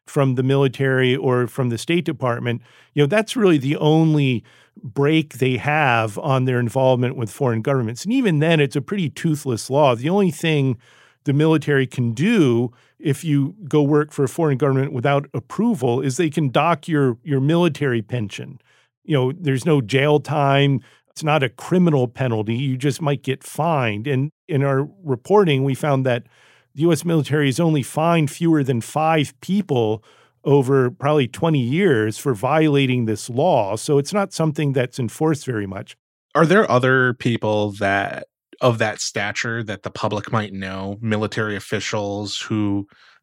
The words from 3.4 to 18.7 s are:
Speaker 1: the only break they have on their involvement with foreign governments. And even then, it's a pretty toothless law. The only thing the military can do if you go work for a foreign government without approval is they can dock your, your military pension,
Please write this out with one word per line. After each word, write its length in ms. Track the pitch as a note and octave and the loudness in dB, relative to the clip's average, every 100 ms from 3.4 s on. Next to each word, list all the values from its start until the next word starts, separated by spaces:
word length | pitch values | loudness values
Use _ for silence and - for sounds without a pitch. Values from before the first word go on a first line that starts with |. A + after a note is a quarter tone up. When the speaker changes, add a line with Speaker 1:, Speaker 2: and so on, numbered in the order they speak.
| G3 D3+ | 4 4
Speaker 1:
the 200 | C3 D3 | 2 0
only 640 | D3+ D#3+ D#3+ D3+ C#3 A#2 - _ _ - | 4 4 4 4 2 0 -6 _ _ -18
break 560 | B2 A#2+ C#3+ D#3+ D3+ B2 | -10 -2 2 2 0 -2
they 180 | C3 A#2+ | -2 -2
have 600 | C#3+ D3+ C#3 A#2 A2 G2+ | -2 0 2 2 0 -4
on 260 | D3+ C3 B2+ | -2 0 0
their 140 | B2 | 0
involvement 560 | A#2 C3+ C3 B2+ B2 C3+ | -2 2 2 2 0 -4
with 160 | A2+ | -8
foreign 320 | - C3+ A2+ | -4 -2 -2
governments. 400 | B2+ C3+ A2 B2 | -2 -2 -2 -6
And 100 | F#3 | -4
even 240 | C4+ A3+ D3+ | 0 0 2
then, 220 | D#3+ D#3+ | 2 2
it's 160 | C#3+ D3 | 2 -2
a 60 | |
pretty 280 | - G#3 D3 | -4 -4 -4
toothless 600 | - E3 D3+ C3+ A2 - | -2 -2 -2 -2 -4 -2
law. 240 | C3+ C#3+ A#2 | 2 2 2
The 140 | C#3+ | 0
only 200 | G3 F#3+ | 0 0
thing 480 | - E3 D3+ C3+ A#2 _ _ _ _ | 0 -2 0 0 -2 _ _ _ _
the 100 | - | -2
military 540 | C#3 D#3+ D#3 D3 C#3 B2+ | 2 4 2 2 0 0
can 240 | - A#2+ | -2 -2
do 580 | A2+ G3 A#3 C3+ A#2 B2 - _ - | 0 2 4 4 2 -2 -6 _ -8
if 240 | D#3+ C#3 | -4 -2
you 320 | E3 C#3+ C#3 G3 D#3+ | 0 0 0 -4 -2
go 140 | D3+ | 2
work 300 | C#3+ D3+ D3 | 4 2 0
for 120 | - | -2
a 60 | C#3 | -4
foreign 300 | - D#3 C3+ | 0 -2 0
government 340 | C#3+ C3+ C#3 | 0 0 -2
without 340 | B2+ C#3 C#3 C#3+ | -2 0 0 -2
approval 680 | B2 - - A#3 F#3+ B2+ A#2+ | -8 -8 -2 0 0 0 0
is 180 | C#3 B2+ | -2 0
they 120 | E3 | -2
can 200 | E3+ C#3+ | 0 0
dock 380 | C#3+ D#3+ D#3+ - | 2 0 0 0
your, 300 | D3+ C3+ A2+ | 0 0 -2
your 180 | E3 C3+ | -2 -2
military 600 | C#3 E3+ F3 C#3 C#3+ A#2 | 2 2 2 0 -2 -2
pension, 580 | G2+ B2 G#2 - C#3 C3+ _ | -4 -6 -6 -10 -14 -18 _